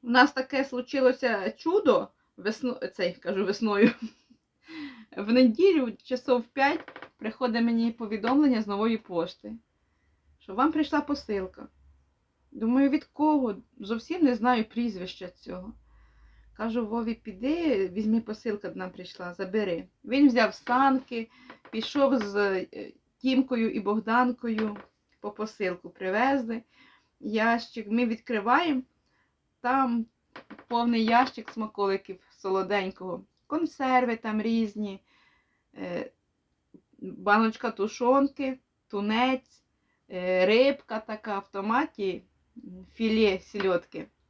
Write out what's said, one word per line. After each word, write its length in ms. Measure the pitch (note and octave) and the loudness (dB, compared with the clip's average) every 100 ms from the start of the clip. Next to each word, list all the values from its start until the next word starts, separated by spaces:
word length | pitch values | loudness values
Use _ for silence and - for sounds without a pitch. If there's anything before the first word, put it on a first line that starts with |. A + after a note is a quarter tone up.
У 80 | B3 | 2
нас 220 | B3 B3+ | 6 6
таке 320 | - B3+ C#4 | 4 -4 -2
случилося 840 | C4+ B3 B3 C#4 B3+ B3+ B3+ G#3+ F#3+ | -2 -4 -4 2 4 4 0 -2 -4
чудо 580 | - D#4+ F#4+ F4 A3+ G3+ _ _ - | -4 0 2 4 4 2 _ _ -8
весно-, 520 | F#3+ A3 B3+ - F#3 | -6 -4 -6 -6 -8
цей, 240 | - F3 | -4 -6
кажу, 320 | F3 - F#3+ | -4 -6 -4
весною. 460 | G3 G#3 A3 G3+ A3+ - A3 _ _ _ _ | -2 -2 -2 4 4 4 -12 _ _ _ _
<laughs> 600 | _ _ D#4 D4 B3 A3 - | _ _ -16 -16 -16 -18 -10
В 160 | G#3 | 2
неділю 600 | B3 B3+ G#3+ F#4+ E4 B3 G3 | 6 6 6 4 4 0 -6
часов 380 | - B3+ C4 B3 | -6 -6 0 0
в 60 | A#3 | 0
п'ять 340 | - C#4 D#4+ - - - _ | 0 0 0 -6 -18 -20 _
приходить 460 | A3 - B3 A3+ | -10 -4 -2 0
мені 300 | A#3 A#3 A#3 | 0 2 0
повідомлення 680 | A3+ A3 G#3+ A3 C4+ D4 A#3+ | -2 -6 -4 0 4 4 2
з 40 | G#3 | 0
нової 300 | G3+ A3 A3+ | -2 0 -2
пошти, 600 | - F3 E3+ - G#3 A3+ _ _ _ _ _ _ _ _ | -4 -4 -4 -8 -16 -16 _ _ _ _ _ _ _ _
що 160 | - | -12
вам 180 | G3 C#4+ | 0 0
прийшла 280 | D#4 D4+ D#4 | 2 0 -2
посилка. 680 | - C#4+ - G3+ F#3 - - _ _ _ _ _ _ _ _ | -2 -6 -4 -6 -6 -12 -20 _ _ _ _ _ _ _ _
Думаю, 380 | - A3+ B3 C#4 | -6 0 4 4
від 140 | C#4 | 2
кого? 520 | - - D4+ D4+ B3 G3 - _ | -4 -2 2 2 0 -4 -12 _
Зовсім 460 | G3 A3+ - F#4 | -6 -6 -4 2
не 100 | D4+ | 2
знаю 300 | A#3+ A#3 B3 | 2 2 2
прізвища 640 | A3 - A#3+ F#3+ F#3 - F3+ | 0 -4 -4 -4 -10 -12 -16
цього. 460 | - - F#3 F#3 A3+ _ _ _ _ - _ _ _ | -16 -16 -14 -14 -18 _ _ _ _ -20 _ _ _
Кажу: 300 | A3 A3+ A3 | -4 -2 -2
«Вові, 280 | A3+ A3+ | -4 -4
піди, 720 | A3 - F#3 B3 E4 E4 A3 F#3+ | -6 -10 -8 -2 0 2 2 0
візьми, 320 | F3+ G#3+ A3+ | -2 0 0
посилка 480 | A3+ G#3+ A#3 G#3 F#3+ | 0 -8 -6 -6 -8
до 100 | F#3+ | -10
нам 120 | F#3 | -12
прийшла, 440 | F3+ F3+ - F3+ | -12 -18 -12 -12
забери». 540 | F3 F#3+ G#3+ G3+ E3+ - _ | -8 -4 -2 -2 -4 -8 _
Він 240 | - C4 C#4+ | -4 6 6
взяв 260 | A#3+ A3 | 6 2
санки, 760 | - - B3 C4+ C4 - A#3 A3+ _ - - - | 0 -2 2 4 2 -2 -8 -8 _ -20 -20 -10
пішов 480 | A3 A3+ C#4+ C4+ B3+ | -8 -4 2 4 4
з, 180 | G#3 G3+ | 0 0
е, 560 | G3+ F#3+ F#3 - - - _ _ | 0 0 -6 -12 -16 -18 _ _
Тімкою 520 | C4 C4 C4 B3 A3+ | 0 2 2 0 0
і 100 | - | -2
Богданкою 960 | G3 G#3+ A3 A#3 B3 B3 A#3+ A3 A3 G#3 - _ _ _ | -2 -2 0 2 2 -2 -4 -2 -4 -6 -16 _ _ _
по 100 | G#3 | -12
посилку. 600 | G#3 G#3+ - F#3 F3 F3 | -8 -10 -4 -6 -6 -12
Привезли 720 | - F#3+ G3+ B3+ C#4 A3+ A3+ - _ - _ _ _ | -10 -4 0 2 0 -2 -8 -10 _ -20 _ _ _
ящик, 680 | - G#3+ A3+ A#3 A3+ - G#3 | -4 0 2 0 -2 -12 -2
ми 160 | A3+ B3 | 0 0
відкриваємо, 760 | A3+ - A3+ G3+ C4 F4 C4+ - _ _ _ _ _ _ _ | -2 -4 -4 2 2 2 -2 -4 _ _ _ _ _ _ _
там 460 | B3 C4 C4 A#3 A3+ _ _ - - - - | -2 0 2 0 -4 _ _ -20 -20 -20 -4
повний 360 | A#3+ A#3+ A3+ | 0 2 2
ящик 460 | A3 A#3 B3+ - G#3+ | 4 4 2 -2 -14
смаколиків 720 | - G#3+ - G3 G3 - F#3+ _ | -10 -10 -2 0 0 -4 -18 _
солоденького. 960 | _ G3 F#3+ F#3 G3+ F#3+ F#3 F#3 F3 - _ _ | _ -2 -2 0 -2 -4 -8 -12 -12 -12 _ _
Консерви 680 | D4+ D#4+ - C4 B3+ B3 A3+ | -4 -4 -4 0 2 2 -2
там 260 | G#3+ G#3+ | -4 -2
різні, 580 | A3+ A3+ A3 G#3 G#3 F#3+ _ _ _ _ _ _ _ | 0 0 0 -4 -8 -8 _ _ _ _ _ _ _
е, 380 | - F#3 F3 - _ _ _ _ _ _ - _ _ | -12 -8 -8 -10 _ _ _ _ _ _ -20 _ _
баночка 720 | F#3+ - F#3 G#3 A3+ A3 A#3 | -14 -8 2 4 4 0 -8
тушонки, 880 | - G#3 - A#3+ C4+ C#4 - C4+ C4 _ _ _ | -4 -6 -2 2 4 4 -2 -6 -6 _ _ _
тунець, 760 | G3+ G3+ A3 B3+ C4 _ - _ _ _ _ _ | -6 -2 0 2 0 _ -20 _ _ _ _ _
е, 360 | F#3 F#3 F#3 F#3 | -8 -2 2 4
рибка 540 | A3+ C4+ C#4 - A3 | 6 4 2 -6 -10
така 380 | - G#3+ A3+ G3 | -8 -12 -8 -8
в 120 | G3+ | -8
томаті, 760 | G3 G3 A#3 D4+ - G3 F3 _ _ _ - | -8 -2 0 -2 -4 -6 -6 _ _ _ -20
м, 300 | G#3 F#3 F#3 | -20 -20 -20
філе 460 | - A3+ A3 G#3+ F#3+ | -4 0 2 2 2
сільодки. 680 | - G#3 F#3+ F3 - E3 - _ | -6 -4 0 0 -2 -14 -14 _